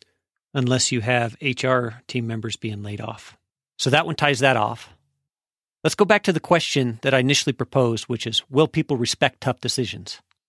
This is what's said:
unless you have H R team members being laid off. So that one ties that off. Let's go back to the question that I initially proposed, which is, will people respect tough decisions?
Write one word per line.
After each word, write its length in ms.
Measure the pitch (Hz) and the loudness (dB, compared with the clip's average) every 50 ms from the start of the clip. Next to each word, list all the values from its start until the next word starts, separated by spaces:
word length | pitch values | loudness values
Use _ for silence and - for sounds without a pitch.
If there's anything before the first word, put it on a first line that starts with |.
| _ _ _ _ _ _ _ _ _ _ - | _ _ _ _ _ _ _ _ _ _ -4
unless 380 | 139 127 120 127 123 - - | -2 0 0 2 0 0 0
you 100 | 131 120 | -2 -2
have 340 | 104 123 123 120 120 113 - _ | 0 0 0 0 0 -2 -6 _
H 240 | 151 135 123 - - | -4 -4 -4 -2 0
R 360 | 131 131 123 120 117 113 123 _ | 0 0 0 0 -4 -8 -12 _
team 200 | - - 123 117 | -8 -6 -6 -4
members 280 | 113 113 110 110 113 - | -4 -6 -6 -6 -8 -10
being 280 | - - 110 104 101 101 | -8 -8 -8 -8 -8 -10
laid 180 | 104 104 104 | -10 -10 -10
off. 340 | 110 - 110 - - - - _ _ _ _ _ _ _ _ - | -10 -12 -12 -14 -18 -20 -20 _ _ _ _ _ _ _ _ -4
So 100 | - 135 | 0 2
that 160 | 127 151 165 | 2 2 2
one 100 | 165 151 | 0 -2
ties 240 | - 151 147 139 110 | 0 2 2 2 4
that 180 | 135 135 127 | 4 4 4
off. 320 | 113 107 113 117 - - - - _ _ _ _ _ _ _ _ _ _ _ _ _ _ _ _ _ - | 2 0 -2 -4 -8 -14 -20 -20 _ _ _ _ _ _ _ _ _ _ _ _ _ _ _ _ _ -2
Let's 120 | 156 - | -2 2
go 100 | - 208 | 2 4
back 160 | 180 214 202 - | 4 4 2 2
to 100 | 196 175 | 0 0
the 60 | 160 | 0
question 600 | - - 180 165 - - - 143 127 120 113 113 | 2 4 2 2 4 0 0 0 0 0 -2 -2
that 140 | - 139 131 | 0 2 4
I 40 | 131 | 4
initially 340 | 123 135 143 - - 147 127 | 4 4 2 2 0 -2 -2
proposed, 500 | - 123 - - 135 127 117 113 110 - | -2 -6 0 2 2 2 2 0 -2 -4
which 240 | - 120 - - | -6 -6 -6 -4
is, 160 | 117 110 - - | -4 -4 -6 -6
will 200 | _ 135 139 160 | _ 2 2 2
people 300 | - - 160 151 - 147 | 2 2 -2 0 0 0
respect 440 | 117 120 - - - 147 127 - _ | 0 0 -2 0 0 0 0 0 _
tough 180 | - 139 113 - | -4 -4 -4 -2
decisions? 640 | - 123 - - 120 95 - 104 98 - - - _ _ _ _ _ | -6 -4 -4 -4 -4 -6 -8 -12 -14 -16 -18 -18 _ _ _ _ _